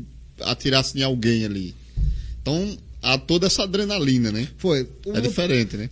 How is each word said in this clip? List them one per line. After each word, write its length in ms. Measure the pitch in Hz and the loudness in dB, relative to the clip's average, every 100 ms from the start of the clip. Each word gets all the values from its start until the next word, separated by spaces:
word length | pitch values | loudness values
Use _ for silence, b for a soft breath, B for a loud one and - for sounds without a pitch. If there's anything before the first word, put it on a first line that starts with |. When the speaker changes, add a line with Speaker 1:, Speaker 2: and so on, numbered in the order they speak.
| 123 - - - | -10 -16 -20 -8
Speaker 1:
atirasse 580 | 92 127 143 131 131 139 | -4 -2 2 2 2 0
em 40 | |
alguém 420 | 135 123 113 113 | 0 2 2 2
ali. 300 | 110 101 90 - B B B B B B | 2 -2 -6 -10 B B B B B B
Então, 340 | 131 160 202 - - - | -2 0 -2 -6 -14 -6
há 140 | 127 131 | 0 0
toda 280 | - 170 185 | 2 2 4
essa 160 | - | 2
adrenalina, 680 | 196 185 202 202 139 127 113 | 0 -2 0 0 2 4 2
né? 160 | 107 135 - | 0 -4 -2
Speaker 2:
Foi. 320 | 185 143 127 - 196 | 0 2 0 -8 -4
Speaker 1:
É 60 | |
Speaker 2:
No 80 | 214 | 0
Speaker 1:
diferente, 540 | 240 190 180 127 107 104 | 0 0 2 2 2 -2
né? 140 | 117 | -6